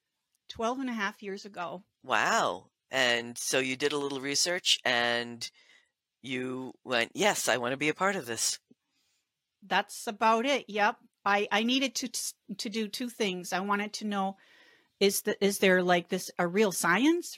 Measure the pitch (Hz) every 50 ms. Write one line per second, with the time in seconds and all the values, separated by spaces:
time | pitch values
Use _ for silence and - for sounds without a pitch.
0 | _ _ _ _ _ _ _ _ _ - - 240 226 226 254 269 269 254 233 220
1 | 202 202 208 - 220 196 190 202 - 202 202 175 175 165 175 185 - _ _ _
2 | - 127 117 107 123 175 220 226 170 110 87 92 104 _ _ _ _ _ - 135
3 | 127 120 120 117 117 120 120 - - - - 131 131 131 131 127 147 147 147 147
4 | 139 139 139 135 127 139 143 - - 175 175 185 - - - - - 123 123 120
5 | 120 120 120 120 120 120 120 117 - - - _ _ _ _ _ _ _ _ _
6 | _ _ _ _ - 131 131 127 127 127 127 127 131 127 - _ _ - 127 117
7 | 117 - - 143 190 208 175 - - - 113 127 120 120 135 139 147 151 151 -
8 | 185 196 196 190 131 117 113 - - - - - _ _ - _ _ _ _ _
9 | _ _ _ _ _ _ _ _ _ _ _ _ - 190 190 185 208 - - -
10 | - 233 214 - 233 220 226 226 233 277 285 233 - - 202 214 202 220 240 -
11 | _ _ _ _ _ 196 202 208 208 - 202 208 226 240 254 269 269 254 - -
12 | 269 - - - - - - _ _ - 202 - - 240 202 226 220 196 - -
13 | 254 240 - - 226 196 180 180 175 160 190 180 196 202 202 202 208 208 - -
14 | 214 208 208 196 190 196 196 - _ _ - - - - _ _ _ _ _ _
15 | 202 202 196 - - 208 - - 202 196 202 - 208 190 185 185 185 180 180 175
16 | 175 - 196 185 - - - - 180 170 175 208 220 196 165 - - 170 175 202
17 | 254 311 339 349 - - -